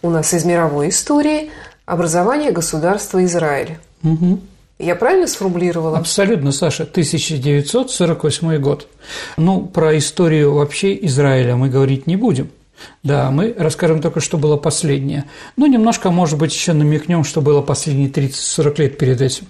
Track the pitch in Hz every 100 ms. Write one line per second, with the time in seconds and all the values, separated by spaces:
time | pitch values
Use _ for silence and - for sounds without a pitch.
0 | 175 165 151 175 165 175 165 143 147 -
1 | - 294 294 302 302 - - - - 170
2 | 170 165 185 285 294 175 165 160 165 202
3 | - 185 180 170 160 139 143 160 - _
4 | 156 160 180 190 - - _ _ 165 175
5 | 233 370 349 - 196 175 180 170 160 160
6 | 165 - 196 220 139 139 165 - 160 -
7 | 147 165 - 156 135 143 147 240 262 -
8 | 175 160 156 - 165 156 139 143 - _
9 | - - - - 165 190 185 - 160 156
10 | 139 - 175 156 147 143 147 - 196 202
11 | 190 131 143 131 123 123 135 131 135 135
12 | 139 190 240 156 - - _ _ - -
13 | 143 143 135 135 214 240 180 233 170 156
14 | 160 156 - 170 151 147 156 147 160 139
15 | 135 139 139 - - - 285 247 220 233
16 | 190 175 175 147 156 - - 160 147 151
17 | - 170 151 - 143 147 139 135 - 139
18 | 139 135 139 135 - - 147 147 143 -
19 | 131 127 135 - -